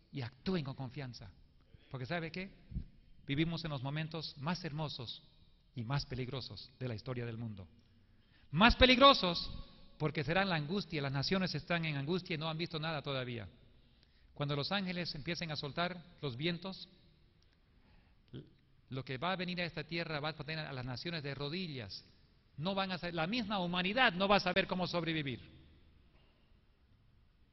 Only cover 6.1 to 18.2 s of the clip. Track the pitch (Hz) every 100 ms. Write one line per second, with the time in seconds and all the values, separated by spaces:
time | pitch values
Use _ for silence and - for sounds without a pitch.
6.1 | 123 123 127 - 107 - - 127 107 -
7.1 | 123 117 113 117 101 87 - - - -
8.1 | - - - - 151 226 - 254 247 277
9.1 | 262 180 170 - - - - - - 156
10.1 | 156 135 175 196 165 143 202 - 156 139
11.1 | 139 131 190 185 147 - 170 160 143 139
12.1 | 180 185 160 160 156 170 156 156 156 143
13.1 | 131 123 117 98 - - - - - -
14.1 | - - - 143 143 135 202 185 175 165
15.1 | 151 127 170 165 147 147 131 175 180 -
16.1 | - 147 117 160 170 190 185 - - -
17.1 | - - - - _ _ - - - -
18.1 | -